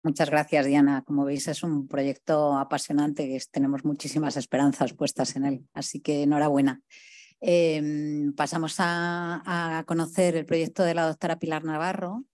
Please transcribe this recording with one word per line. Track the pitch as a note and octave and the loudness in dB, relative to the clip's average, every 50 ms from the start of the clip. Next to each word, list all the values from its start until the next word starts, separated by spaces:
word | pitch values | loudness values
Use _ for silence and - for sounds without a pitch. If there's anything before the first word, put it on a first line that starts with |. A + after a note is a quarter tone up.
| - D#3 | -2 -4
Muchas | C#3 - D#3+ D3 | 0 0 0 2
gracias, | D3+ D3+ D3 - - D3 C3+ | 2 0 0 2 2 2 2
Diana. | C#3 C#3+ D3 C#3+ C#3 C#3+ C3+ C3+ | 4 6 6 6 4 4 0 -2
Como | - D3 C#3+ C#3 | -2 0 0 0
veis, | C#3 C#3+ C#3 C#3 | 0 -2 -4 -4
es | D#3+ D3 - | -4 -6 -4
un | - E3+ D#3 C#3+ C3+ | -2 -2 -2 -2 -2
proyecto | C3+ - C#3 C#3 C#3 C3+ - _ - D#3 D3+ D3+ D3 C#3 C3+ | -2 -2 -2 0 -2 -2 -4 _ 0 2 4 4 2 2 0
apasionante, | C#3 - D3+ C#3 - - D3 C#3+ D3 D3+ C#3+ - D3 C3 | 0 -2 -4 -4 -2 0 0 2 2 2 0 -4 -4 -4
que | C3 | -4
es, | C3 - _ | -6 -8 _
tenemos | - C#3 C#3 C#3 C#3 C3+ - | 0 0 2 2 0 0 -2
muchísimas | D3+ D3 C#3+ - C#3+ - D#3 D3+ C#3 - | -2 -4 -2 -6 -4 -2 -2 -2 0 -2
esperanzas | C#3+ - _ - B2+ C#3+ C#3+ C#3 - C#3+ A#2+ | -4 -4 _ 0 2 4 2 4 2 -2 -2
puestas | - - D3 C#3+ - - C3 - - | 0 -2 -4 -2 0 -2 -4 -2 -2
en | C3+ C#3 | -2 -2
él, | C#3 C3+ C3 - _ | -2 -2 -4 -10 _
así | _ D3 C3+ - - C#3+ | _ -10 -10 -8 -10 -8
que | _ - D3+ C#3+ D3 | _ -2 -2 2 4
enhorabuena. | C#3+ D3 D3 D3+ D3+ C#3+ C#3 C#3 C3+ B2+ - _ _ - - - - - - - _ _ _ | 4 4 4 4 2 4 4 2 2 0 -2 _ _ -20 -20 -20 -20 -20 -20 -20 _ _ _
Em, | - F3+ F3 F3 E3+ D#3+ D#3 D3+ D3 D3+ D3+ D3 D3+ D3+ D3 D3 D3 C#3+ C#3+ | 0 2 4 4 4 4 2 0 -2 -2 -2 -2 -4 -4 -2 -2 -2 -2 0
pasamos | - D3+ C#3+ E3 E3+ D#3+ D3+ - - | -2 -2 -2 0 -2 -2 -2 -2 0
a, | F#3 E3+ F3 E3+ E3+ F3 F3 F3 F3 E3+ F3 E3 E3+ F#3+ F3+ E3+ E3+ E3 D#3+ D#3+ | 0 0 0 0 -2 -2 -2 -4 -4 -6 -6 -6 -6 -4 -4 -2 -2 -2 -4 -6
a | E3 | -4
conocer | - E3+ E3 E3 E3 E3 - F#3 F3 E3 | -2 -2 -2 -2 -2 0 0 2 2 2
el | E3 D3 | -2 -2
proyecto | - E3+ E3 D#3+ - - - | 0 0 0 0 -2 0 0
de | F#3 E3+ E3 | 0 2 2
la | E3+ E3 | 2 0
doctora | D#3+ D#3 _ - E3+ E3 E3 | 0 -2 _ -2 -4 -2 -2
Pilar | - D#3+ D#3 D#3 | -2 -4 -4 -4
Navarro | D#3 D#3+ D#3 D3+ E3 F#3 F#3+ G3 F#3 F3 G3 A#3+ C#4 _ | -4 -4 -4 -2 -2 -4 -4 -4 -6 -6 -8 -10 -12 _